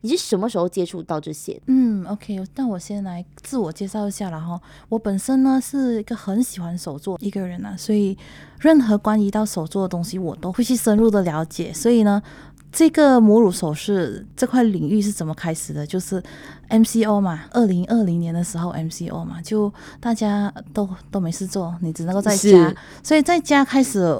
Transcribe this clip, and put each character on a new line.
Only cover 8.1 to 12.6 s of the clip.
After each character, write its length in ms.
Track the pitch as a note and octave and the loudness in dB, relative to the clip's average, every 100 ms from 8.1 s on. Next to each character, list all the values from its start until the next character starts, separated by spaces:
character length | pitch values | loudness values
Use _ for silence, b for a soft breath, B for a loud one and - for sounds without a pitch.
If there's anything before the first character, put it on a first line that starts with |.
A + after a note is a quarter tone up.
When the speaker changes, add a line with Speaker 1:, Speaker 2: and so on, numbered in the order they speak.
| G3 B B B B | -4 B B B B
Speaker 2:
任 240 | D#4 D#4+ | 4 6
何 140 | A#3 G#3 | 6 2
关 260 | G#3+ G#3+ | 2 2
于 80 | G3+ | 2
到 140 | G#3+ G#3+ | 0 -2
手 200 | - D#3+ | -4 -4
作 180 | G3 | -4
的 40 | F#3 | -2
东 160 | F3+ | -4
西 160 | E3+ F#3 | -6 -6
我 160 | F3 - | -8 -6
都 160 | F3 | -8
会 100 | F#3 | -4
去 140 | A#3 B3 | -2 0
深 220 | - G#3 | 2 4
入 120 | A3+ | 4
的 120 | G3+ | 4
了 240 | F3 D3+ E3 | 0 -2 -6
解。 260 | - E3+ | -8 -8
所 180 | - A#3 | -2 2
以 140 | A#3+ | 4
呢， 180 | G#3 G3+ B B B B | 4 2 B B B B